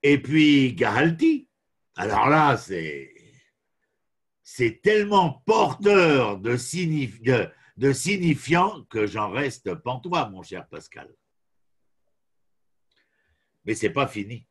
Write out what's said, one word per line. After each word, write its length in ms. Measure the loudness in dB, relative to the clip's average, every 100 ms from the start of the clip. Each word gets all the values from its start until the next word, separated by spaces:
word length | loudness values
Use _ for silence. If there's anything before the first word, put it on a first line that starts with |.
Et 180 | 4 2
puis 540 | 2 4 6 6 2
Gahalti. 720 | 0 0 2 0 2 2 0 -6 _ _ _ _
Alors 340 | -8 -2 2 4
là, 300 | 4 4 0
c'est, 560 | -4 -8 -8 -12 -16 _ _ _ _ _ _ _ _ _ _ _ _ _
c'est 400 | -20 -4 -4 0
tellement 600 | 0 0 2 2 2 -4 -2
porteur 920 | 0 0 0 4 4 6 4 0 -4
de 180 | -4 -4
signif-, 680 | -4 -6 -4 -4 -6 -4
de, 260 | 0 0 -2 _ _ -2
de 140 | -2
signifiant 920 | 0 -2 0 0 0 0 2 2 -2 -8
que 160 | -4 -4
j'en 240 | -2 -4
reste 440 | -4 -6 -8 -10
pantois, 540 | -8 -8 -10 -4 -4 -4
mon 140 | -10
cher 260 | -16 -16 -16
Pascal. 400 | -20 -20 -20 -20 _ _ _ _ _ _ _ _ _ _ _ _ _ _ _ _ _ _ _ _ _ _ _ _ _ -8
Mais 80 |
c'est 160 | -2 -2
pas 160 | -2 -4
fini. 400 | -6 -10 -14 _